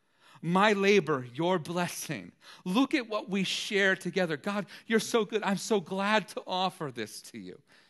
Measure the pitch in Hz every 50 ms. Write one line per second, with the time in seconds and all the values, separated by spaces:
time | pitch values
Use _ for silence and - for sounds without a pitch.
0 | _ _ _ _ _ - - - - 160 175 185 202 220 208 196 196 196 208 196
1 | 160 151 151 127 127 123 120 131 165 175 190 175 143 165 170 180 175 165 - -
2 | - - 151 104 87 87 - _ _ - - - - 185 180 240 277 - - 285
3 | 233 220 208 320 330 269 185 202 185 - - - - - 214 190 202 190 190 180
4 | - 180 175 190 185 160 160 135 - 202 202 208 196 - - - - - 226 220
5 | - - - 233 214 - 226 208 208 185 202 - - - 233 202 160 - 185 190
6 | 196 202 214 214 - - - - - - 185 185 185 180 - - - 135 123 117
7 | 107 101 - - - - - 117 92 90 87 - _ _ _ _ _